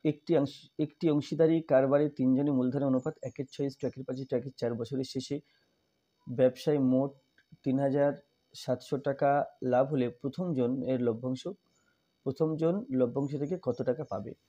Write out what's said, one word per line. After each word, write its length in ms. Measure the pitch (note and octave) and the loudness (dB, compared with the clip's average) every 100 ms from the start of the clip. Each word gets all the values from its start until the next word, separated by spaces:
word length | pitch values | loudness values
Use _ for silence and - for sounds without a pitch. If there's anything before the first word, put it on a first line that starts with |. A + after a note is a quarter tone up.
| D#3 | 0
একটি 200 | D3 - D#3+ | -2 0 2
অংশ-, 280 | C#3 - - - | 2 -4 -16 -6
একটি 220 | D3+ _ E3 | -6 _ 2
অংশীদারি 440 | D3 - D#3 D#3+ E3 D#3 | 2 0 2 4 4 4
কারবারে 340 | C3 C3+ C#3+ D3+ D3 | 4 6 4 2 2
তিনজনের 380 | B2+ C3 C#3+ C3 | 2 4 2 2
মূলধনের 320 | B2+ C3+ C3+ | 0 0 2
অনুপাত 240 | C3 D#3 D#3 B2+ | 0 -2 -8 -12
একের 180 | - C3 | -10 -10
ছয় 140 | - C#3 | -6 -6
is 60 | - | -4
to 40 | B2+ | -6
একের 140 | C3 C3 | -6 -10
পাঁচ 120 | C3 | -10
is 60 | C3+ | -4
to 60 | C3 | -4
একের 160 | C3+ - | -4 -6
চার। 120 | A#2 A#2 | -4 -4
বছরের 280 | A2+ C3+ C3 | -6 -6 -6
শেষে 220 | C3 - C#3+ _ _ _ _ _ _ _ _ - | -8 -6 -8 _ _ _ _ _ _ _ _ -10
ব্যবসায় 520 | B2 B2+ B2+ - D3 B2+ | 2 2 2 0 2 4
মোট 200 | B2+ C3+ - _ _ _ - | 2 0 -6 _ _ _ -8
তিন 140 | C#3 C3 C#3 | -2 0 2
হাজার 260 | C#3+ C#3+ - _ _ _ - | 2 0 0 _ _ _ -12
সাতশো 320 | - B2+ - C#3 C#3+ | -6 -6 -4 -4 -4
টাকা 240 | C#3 C#3+ C#3+ - _ B2+ | 0 2 2 -2 _ 0
লাভ 120 | B2 C#3 | 2 2
হলে 140 | D3 A#2+ - | 0 -2 -2
প্রথম 240 | C#3+ C3+ F3+ C3+ | -8 -4 -4 0
জন 120 | A#2+ C3 B2+ | 0 0 -2
এর 80 | C3 A#2+ | 0 0
লভ্যাংশ, 360 | A2+ B2+ C3 E3+ G3+ _ _ _ _ _ _ | -2 -4 -6 -8 -12 _ _ _ _ _ _
প্রথম 260 | C3+ B2+ D#3+ D#3 | -8 -2 -2 0
জন 140 | D#3+ F#3+ B3+ - | 0 -2 -2 0
লভ্যাংশ 320 | A#2+ C#3 C#3 C#3 | 0 0 -4 -4
থেকে 120 | D3 F3 - | -6 -4 -4
কত 100 | A#2+ C3 | -2 -2
টাকা 140 | A#2+ - | -4 -6
পাবে? 200 | G2+ A2 - | -8 -8 -16